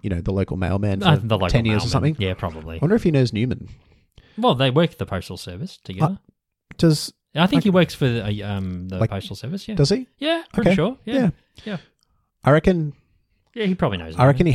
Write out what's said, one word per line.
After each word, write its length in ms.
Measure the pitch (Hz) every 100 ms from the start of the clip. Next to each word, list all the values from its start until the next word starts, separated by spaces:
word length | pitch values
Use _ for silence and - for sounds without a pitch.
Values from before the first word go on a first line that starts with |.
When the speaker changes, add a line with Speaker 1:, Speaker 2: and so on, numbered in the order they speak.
Speaker 1:
you 60 | -
know, 100 | 87
the 120 | 98
local 240 | 95 92 90
mailman 440 | 87 98 104 98
for 60 | 190
Speaker 2:
Uh, 80 | 147
the 180 | 113 104
local 120 | 90
Speaker 1:
ten 160 | 117 113
years 100 | 104
or 40 | 110
Speaker 2:
mailman. 40 |
Speaker 1:
something? 260 | 131 139 151
Speaker 2:
Yeah, 160 | 92
probably. 420 | 92 92 80 80 82
Speaker 1:
I 20 |
wonder 160 | 156 220
if 60 |
he 80 | 180
knows 220 | 143 123
Newman. 360 | 104 127 - - - _ _ _ - _ -
Speaker 2:
Well, 160 | 240
they 160 | 131 135
work 220 | 139 170
at 60 | -
the 80 | 95
postal 300 | 92 - 90
service 420 | - 90 175 -
together. 340 | - 92 175 196
Speaker 1:
Uh, 540 | _ _ _ _ _ -
does 340 | 170 151 - _ _
Speaker 2:
I 120 | 143 185
think 120 | 180
Speaker 1:
like 60 |
Speaker 2:
he 60 | 202
works 240 | 180 165
for 140 | - 131
the, 160 | 117 104 104
uh, 60 | 101 98
um, 320 | 92 90 92
the 100 | 92
Speaker 1:
like, 120 | -
Speaker 2:
postal 260 | 98 - 98
service, 320 | 117 196 -
yeah. 60 |
Speaker 1:
does 160 | 190 143
he? 160 | 214 254 -
Speaker 2:
Yeah, 260 | 302 330 -
pretty 180 | - -
Speaker 1:
Okay. 60 | 190
Speaker 2:
sure, 200 | 190 262
yeah. 100 | 220
Speaker 1:
Yeah. 160 | 269 208 - _ -
Speaker 2:
Yeah. 120 | 214 190 _ _ _ _ _ _
Speaker 1:
I 80 | -
reckon 420 | 156 190 175 151 - _ _ _ _ _
Speaker 2:
Yeah, 100 | 240 202
he 80 |
probably 240 | 185 139 92
knows 160 | 80 82
Speaker 1:
I 100 | 131
reckon 180 | 131
Speaker 2:
Newman. 60 | 170